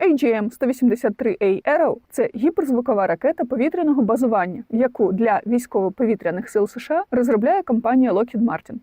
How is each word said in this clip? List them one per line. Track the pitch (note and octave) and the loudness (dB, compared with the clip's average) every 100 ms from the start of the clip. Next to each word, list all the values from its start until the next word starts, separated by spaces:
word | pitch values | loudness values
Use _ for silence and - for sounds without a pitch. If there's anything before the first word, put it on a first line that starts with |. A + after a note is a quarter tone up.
A | F#4+ | 2
G | C#4+ B3+ A3 | 2 2 0
M | G#3 | -2
сто | - B3 | -2 -2
вісімдесят | B3 B3 A#3+ G#3+ - | 2 2 2 -2 -2
три | A#3 - | -2 0
A | G3 F#3+ | 0 0
Arrow — | - D#4 C#4+ - _ | 0 0 0 -2 _
це | - A#3 A3 | -4 -4 0
гіперзвукова | D4 F4 C#4+ A#3+ B3 G#3+ F#3 | -2 0 0 0 0 0 0
ракета | E3 C#4 D#4+ | 0 -2 -2
повітряного | C4 B3 D4 F4+ D#4 C#4 | -4 -2 -2 0 0 2
базування, | G#3 A#3 B3+ G#3+ F3+ F3+ - | 2 2 2 0 -2 -6 -6
яку | A3+ B3 - F#3+ | -2 0 0 0
для | F#3+ A3+ G3 - | 2 0 0 0
військових | A#3+ A#3+ G#3 F#3+ | -2 -2 -2 -2
повітряних | - A3+ G#3 F3 F3+ - | 0 -2 0 -2 -6 -4
сил | G#3+ G#3 | -2 -2
С | B3 | -4
Ш | - D#4+ G4+ | -4 -4 -2
А | B3 | -2
розробляє | B3 A3+ B3 F#4+ | 0 2 2 0
компанія | E4+ A#3 A3+ C4 B3+ | 0 -2 2 2 2
Lockheed | F#3+ A#3+ G#3+ | 2 0 0
Martin. | A#3 D#3+ - - | -2 -2 -10 -18